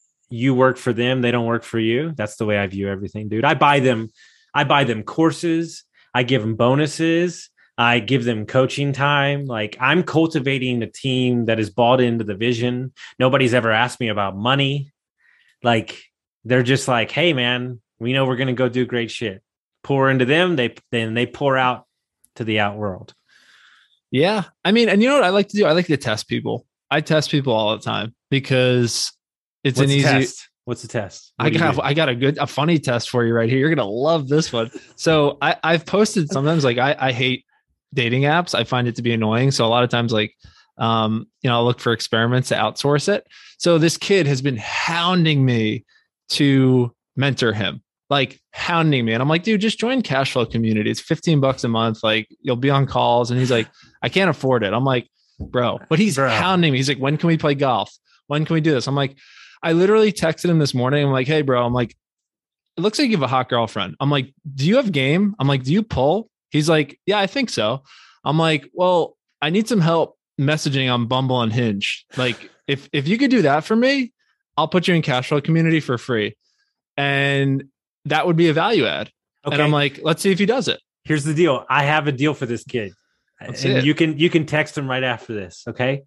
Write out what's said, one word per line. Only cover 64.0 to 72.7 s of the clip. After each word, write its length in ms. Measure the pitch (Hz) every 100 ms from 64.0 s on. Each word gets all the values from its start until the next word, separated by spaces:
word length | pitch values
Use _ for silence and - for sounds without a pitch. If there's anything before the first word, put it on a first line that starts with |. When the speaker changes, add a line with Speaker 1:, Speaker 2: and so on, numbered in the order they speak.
| 143
Speaker 2:
like, 240 | 143 123 _ 147 135
"Do 100 | 151
you 120 | 254
have 140 | 226
game?" 440 | 143 131 170 208 208
I'm 80 | 139
like, 160 | 135
"Do 80 | 127
you 100 | 196
pull?" 460 | 220 - 139 196 - _ _
He's 180 | 151 151
like, 320 | 156 139 - -
"Yeah, 140 | 208
I 80 | 196
think 220 | 277 233
so." 340 | - 107 135 - - - _ 131
I'm 140 | 156
like, 300 | 160 151 -
"Well, 420 | - 180 175 - _ _ _
I 80 | 151
need 160 | 190 220
some 120 | 214
help 360 | 160 165 - _ _ -
messaging 520 | 139 151 156 135 127
on 140 | 123 117
Bumble 340 | 127 131 127
and 120 | 113
Hinge. 520 | 120 117 101 - - - -
Like, 320 | 127 117 - _
if, 220 | -